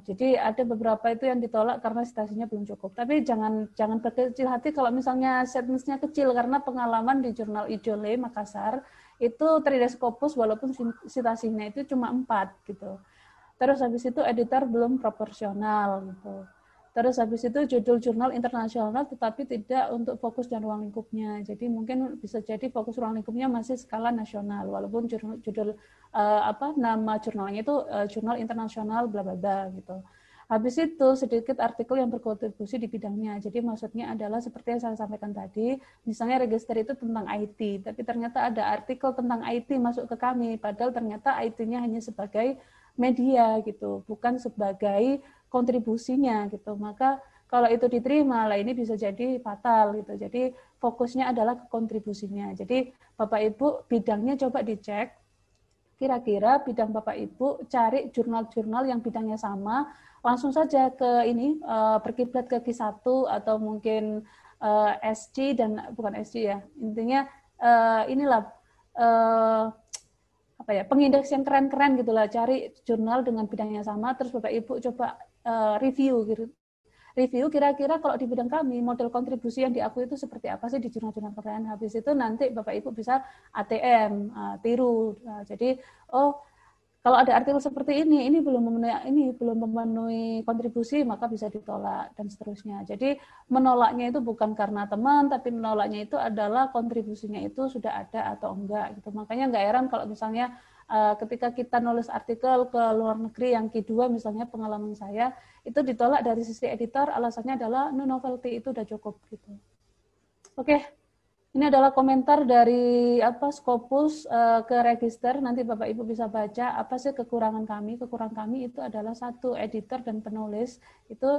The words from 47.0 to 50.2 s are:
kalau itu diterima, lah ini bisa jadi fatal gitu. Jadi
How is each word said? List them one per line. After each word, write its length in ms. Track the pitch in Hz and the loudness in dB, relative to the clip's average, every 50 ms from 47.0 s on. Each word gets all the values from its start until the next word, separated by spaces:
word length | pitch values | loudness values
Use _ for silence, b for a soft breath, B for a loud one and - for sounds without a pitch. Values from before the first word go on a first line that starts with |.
| 262 269 277 269 B B B B B _ | 2 2 2 0 B B B B B _
kalau 200 | - 247 240 226 | 2 4 4 6
itu 160 | 233 240 240 | 6 4 4
diterima, 640 | 247 247 240 240 254 285 302 294 277 247 226 220 214 | 2 2 2 2 4 4 4 4 4 4 2 2 2
lah 80 | 208 | 2
ini 160 | 202 202 233 254 | 0 0 -2 -2
bisa 240 | 240 240 220 226 | -2 -2 -2 -2
jadi 400 | 208 220 196 196 202 240 254 262 247 | -2 -2 -4 -4 -2 -2 -2 -2 -4
fatal 600 | 247 220 202 196 - 247 226 220 214 208 208 214 | -4 -8 -8 -2 2 4 6 6 6 4 2 -2
gitu. 160 | 208 - 208 | -6 -8 -10
Jadi 360 | 196 | -10